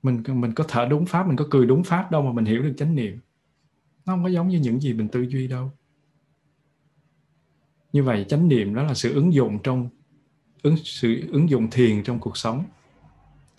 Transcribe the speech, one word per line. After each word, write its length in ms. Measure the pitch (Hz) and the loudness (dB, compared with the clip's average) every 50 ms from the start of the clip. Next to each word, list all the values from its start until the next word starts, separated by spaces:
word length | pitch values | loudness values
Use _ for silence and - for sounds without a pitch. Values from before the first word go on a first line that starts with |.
Mình, 200 | - 131 123 117 113 135 | 0 0 -2 -2 -4 -4
mình 260 | 131 123 123 117 113 | -4 -2 -2 -2 -2
có 100 | - 156 - | -2 -4 -2
thở 180 | - 120 120 131 | 0 -2 0 2
đúng 160 | 147 147 175 | 0 0 0
pháp, 200 | 180 - 170 190 | 0 0 0 0
mình 100 | 185 135 | 0 0
có 100 | 120 147 143 | 0 0 2
cười 160 | - 135 123 | 4 4 6
đúng 180 | 117 131 160 180 | 6 4 2 2
pháp 260 | - 170 180 185 - | 0 0 -2 0 0
đâu 120 | 160 151 | -2 0
mà 100 | 139 131 | 0 0
mình 120 | 120 117 110 | 0 0 0
hiểu 180 | 104 113 120 | 0 0 0
được 120 | 139 151 131 - | 0 -4 -2 -2
chánh 160 | 147 160 165 | -2 -2 0
niệm. 260 | 139 117 101 98 120 _ _ _ _ _ _ _ _ _ _ _ _ _ _ _ _ _ | 0 -2 -4 -8 -12 _ _ _ _ _ _ _ _ _ _ _ _ _ _ _ _ _
Nó 60 | 185 | -4
không 100 | 185 180 175 | -4 -2 -2
có 40 | 185 | 0
giống 200 | 180 170 170 185 | 0 0 0 0
như 100 | 185 165 | 0 0
những 220 | 139 120 113 131 | 0 0 0 0
gì 120 | 147 135 | -2 -2
mình 160 | 113 110 107 107 | -2 -2 -4 -2
tư 140 | - 123 | -2 -4
duy 260 | 123 123 135 135 131 127 | -2 -2 -4 -4 -4 -4
đâu. 240 | 127 127 131 135 139 _ _ _ _ _ _ _ _ _ _ _ _ _ _ _ _ _ _ _ _ _ _ _ _ _ _ _ _ _ _ _ _ _ _ _ _ _ _ _ _ _ _ _ | -6 -6 -8 -8 -10 _ _ _ _ _ _ _ _ _ _ _ _ _ _ _ _ _ _ _ _ _ _ _ _ _ _ _ _ _ _ _ _ _ _ _ _ _ _ _ _ _ _ _
Như 100 | - 143 | 0 2
vậy, 240 | 135 131 113 104 98 - | 2 2 0 0 0 0
chánh 200 | 147 147 175 170 | 0 2 4 4
niệm 260 | 135 117 101 101 104 | 4 4 2 0 -2
đó 80 | 120 | -2
là 120 | 143 151 127 | -2 -2 -2
sự 200 | - - 117 147 | -2 -2 -2 0
ứng 200 | 143 147 185 170 | 2 2 4 4
dụng 240 | 135 123 107 104 104 | 4 2 2 -2 -4
trong, 260 | - 135 127 127 120 120 _ _ _ _ _ _ _ _ _ _ _ _ _ _ | -4 -2 -2 -2 -4 -6 _ _ _ _ _ _ _ _ _ _ _ _ _ _
ứng, 140 | - 147 160 | 0 2 2
sự 520 | 156 - - - - 123 117 113 - - - | 2 -2 -8 -6 -2 0 0 0 0 -4 -2
ứng 180 | - 139 165 165 | 2 2 4 4
dụng 200 | 139 117 113 110 | 4 2 0 0
thiền 320 | - 123 123 113 107 104 | 2 4 4 4 4 0
trong 180 | 98 - 120 117 | -2 -4 -6 -4
cuộc 160 | - 110 - | -6 -8 -8
sống. 280 | - - 113 113 139 190 - - _ _ _ _ _ _ - _ _ _ _ _ - _ _ _ | -4 -4 -4 -4 -4 -6 -8 -12 _ _ _ _ _ _ -20 _ _ _ _ _ -20 _ _ _